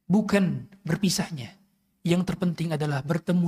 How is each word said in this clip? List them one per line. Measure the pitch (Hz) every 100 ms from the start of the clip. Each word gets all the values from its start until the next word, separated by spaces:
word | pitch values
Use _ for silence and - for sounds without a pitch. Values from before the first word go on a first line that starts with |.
| -
bukan | 208 202 196 180 131 - -
berpisahnya. | 156 170 185 - - 151 110 - _ _ _ _
Yang | 170 180 180
terpenting | - 175 165 165
adalah | 151 151 139
bertemu | 143 170 - 180